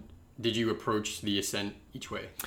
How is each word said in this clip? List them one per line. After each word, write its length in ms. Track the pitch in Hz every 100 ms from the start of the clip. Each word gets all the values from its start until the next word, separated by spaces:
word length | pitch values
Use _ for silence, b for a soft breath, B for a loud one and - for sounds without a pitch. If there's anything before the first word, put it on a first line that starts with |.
| - - - -
did 160 | 117 110
you 140 | 113
approach 520 | 107 - 107 104 -
the 160 | 104 98
ascent 360 | 95 104 101 - -
each 160 | 131 -
way? 180 | 98 92 -